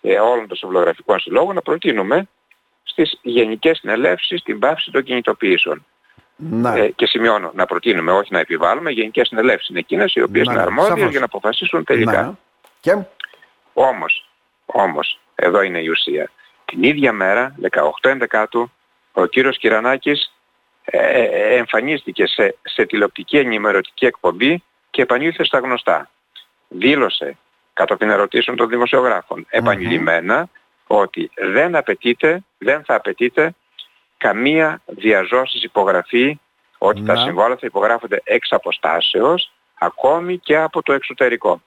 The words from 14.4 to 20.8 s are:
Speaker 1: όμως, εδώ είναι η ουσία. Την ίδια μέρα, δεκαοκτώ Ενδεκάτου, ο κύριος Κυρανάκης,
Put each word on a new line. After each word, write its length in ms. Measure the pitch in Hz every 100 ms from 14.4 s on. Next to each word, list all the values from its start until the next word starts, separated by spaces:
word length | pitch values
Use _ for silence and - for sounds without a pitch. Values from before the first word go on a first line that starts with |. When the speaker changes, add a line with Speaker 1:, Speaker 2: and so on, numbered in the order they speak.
| _ _
Speaker 1:
όμως, 540 | - - 98 76 78 - _
εδώ 260 | - 87 98
είναι 180 | 95 85
η 80 | 82
ουσία. 420 | 80 - 76 78 _ _ _
Την 180 | - 87
ίδια 280 | 123 147 131
μέρα, 400 | 107 95 107 131 139
δεκαοκτώ 520 | 92 - 76 - 131
Ενδεκάτου, 640 | 135 120 110 107 120 120 _ _ _ _
ο 140 | -
κύριος 320 | - 127 131 127
Κυρανάκης, 760 | 113 110 120 131 - 143 - _ _ _ _ _